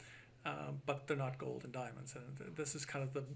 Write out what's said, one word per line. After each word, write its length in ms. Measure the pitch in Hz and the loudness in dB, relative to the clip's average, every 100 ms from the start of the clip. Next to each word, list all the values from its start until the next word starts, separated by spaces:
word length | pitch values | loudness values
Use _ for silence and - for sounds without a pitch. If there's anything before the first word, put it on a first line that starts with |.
| - - - - | -14 -16 -16 -6
Um, 380 | 151 147 143 143 - | -2 0 0 0 4
but 200 | 139 - | 4 4
they're 100 | 143 | 4
not 220 | 131 131 | 4 2
gold 240 | 139 127 | 0 -2
and 100 | 127 | -2
diamonds. 440 | 127 120 127 131 131 | -2 -2 -4 -6 -6
And 200 | 123 135 | -6 -6
th-, 140 | - - | -4 0
this 180 | 143 | 0
is 100 | 151 | 0
kind 200 | 135 143 | 0 2
of 100 | 135 | 2
the, 80 | 139 135 | 2 0